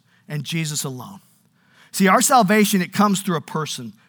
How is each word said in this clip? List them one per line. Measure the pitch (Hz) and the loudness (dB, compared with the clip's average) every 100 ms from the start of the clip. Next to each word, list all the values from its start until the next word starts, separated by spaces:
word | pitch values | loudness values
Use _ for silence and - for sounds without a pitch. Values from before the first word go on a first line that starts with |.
| _ _ - | _ _ -12
and | 151 | -10
Jesus | 135 165 156 147 | -6 -6 -6 -6
alone. | 147 127 107 98 _ _ _ _ _ _ _ | -8 -10 -16 -20 _ _ _ _ _ _ _
See, | - 190 | 2 4
our | 226 | 4
salvation, | - 262 190 214 208 196 | 4 4 4 4 2 2
it | 170 | -2
comes | - 208 190 | 0 0 0
through | - 160 | -2 -4
a | |
person, | - 160 147 - 117 - | -6 -8 -8 -10 -14 -16